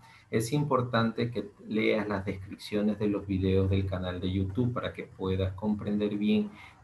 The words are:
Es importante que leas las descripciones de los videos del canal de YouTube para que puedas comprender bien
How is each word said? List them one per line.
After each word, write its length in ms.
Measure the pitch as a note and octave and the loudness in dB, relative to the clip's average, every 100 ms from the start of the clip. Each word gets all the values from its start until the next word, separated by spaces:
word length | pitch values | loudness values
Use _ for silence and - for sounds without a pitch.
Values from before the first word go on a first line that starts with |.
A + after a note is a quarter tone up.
| - - - | -20 -20 -4
Es 240 | A2+ - | -2 0
importante 760 | D3 D3 B2 A#2+ A#2 A2+ A#2+ A#2+ | 0 2 2 2 2 2 0 -2
que 180 | G2+ - - - | -2 -8 -14 -4
leas 400 | G#2+ A2 G#2+ G2+ | 0 2 2 0
las 180 | F#2+ G2 | -2 -2
descripciones 720 | F#2 - - - G#2 G#2+ G#2+ | -6 -10 -14 -4 0 0 0
de 80 | G#2 | 0
los 220 | G2 G2 | -2 0
videos 420 | F#2 F#2+ F#2+ F#2+ | 2 4 4 4
del 160 | G2 F#2+ | 2 2
canal 340 | F#2 F#2 F2+ | -2 -4 -4
de 120 | F#2 | -2
YouTube 400 | G2 F#2+ B2+ A#2+ | 0 0 0 0
para 200 | F#2+ F#2 | 0 -6
que 120 | - | -8
puedas 480 | - - F#2+ F#2+ F#2+ | -12 -6 -2 0 0
comprender 680 | - G#2+ G2+ G#2 G#2 G#2 G#2 | -2 -2 -2 -2 0 0 2
bien 320 | G#2 G#2+ G#2 - - - | 2 2 2 -8 -20 -20